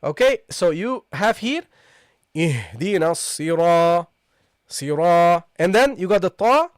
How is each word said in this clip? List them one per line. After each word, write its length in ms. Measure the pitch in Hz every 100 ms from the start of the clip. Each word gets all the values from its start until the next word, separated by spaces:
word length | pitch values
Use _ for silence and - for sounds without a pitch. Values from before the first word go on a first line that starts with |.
Okay, 360 | - 147 254 262 _
so 220 | - 175
you 340 | 160 214 262 _
have 240 | 139 208 220
here, 260 | 226 302 - _ _ _ _ _ _ -
اهدنا 760 | 165 131 104 113 175 196 160
الصراط, 960 | 170 - - 156 165 170 170 170 175 170 _ _ _ _ _ _
صراط, 760 | - 139 147 170 170 170 175 - _
and 160 | 170 196
then 200 | 277 254
you 120 | 180
got 140 | 202
the 100 | 185
ta 380 | - 214 277 339